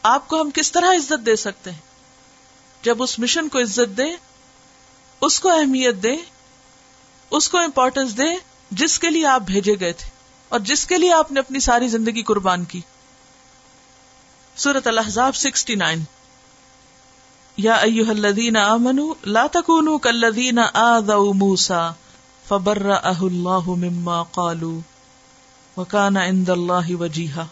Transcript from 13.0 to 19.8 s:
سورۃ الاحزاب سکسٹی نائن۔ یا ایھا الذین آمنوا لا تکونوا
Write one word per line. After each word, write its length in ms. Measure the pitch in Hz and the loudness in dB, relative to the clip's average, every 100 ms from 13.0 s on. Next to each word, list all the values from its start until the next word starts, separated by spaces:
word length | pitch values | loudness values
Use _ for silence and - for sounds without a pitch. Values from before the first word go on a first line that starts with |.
| _ _ _ _ _ _ _ _ _ _ _ - _ _ _ - | _ _ _ _ _ _ _ _ _ _ _ -20 _ _ _ -4
سورۃ 300 | 285 277 240 | -2 0 0
الاحزاب 480 | 226 220 202 262 269 | 0 -2 0 0 0
سکسٹی 380 | 269 - - | -4 -4 -4
نائن۔ 280 | 208 160 160 156 _ _ _ _ _ _ _ _ _ _ - _ _ - - | -2 -2 -2 -6 _ _ _ _ _ _ _ _ _ _ -20 _ _ -16 -2
یا 180 | 208 226 | 2 4
ایھا 280 | 220 226 220 | 4 2 2
الذین 460 | 214 208 202 233 220 | 2 0 0 0 2
آمنوا 560 | 202 233 247 262 311 - 196 | 2 2 2 0 -2 -6 -2
لا 180 | 214 285 | 0 2
تکونوا 460 | 349 339 330 | 0 2 2